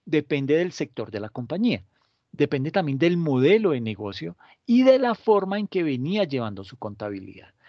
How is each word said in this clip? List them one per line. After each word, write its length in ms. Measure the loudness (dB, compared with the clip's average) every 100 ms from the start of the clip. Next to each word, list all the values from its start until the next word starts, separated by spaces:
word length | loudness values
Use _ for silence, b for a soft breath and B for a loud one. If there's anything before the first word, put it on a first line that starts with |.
depende 500 | -4 -2 0 -2 2
del 180 | 0 0
sector 380 | -4 -8 -8 -10
de 100 | -8
la 100 | -10
compañía, 520 | -10 -6 -2 0 0 -6 _ _ _ _
depende 400 | -2 -2 0 -2
también 280 | -2 -2 2
del 180 | 2 2
modelo 540 | 2 4 4 4 2
de 100 | 0
negocio 560 | -4 -6 -8 -10 -12 -14 b b 2
y 160 | 6
de 160 | 6 6
la 160 | 4
forma 440 | 0 2 2 2 -4
en 80 | -4
que 160 | -2
venía 420 | -2 -2 -2 -2
llevando 380 | -2 -2 -4 -8
su 140 | -14 -12
contabilidad. 800 | -12 -8 -8 -8 -12 -18 -20 _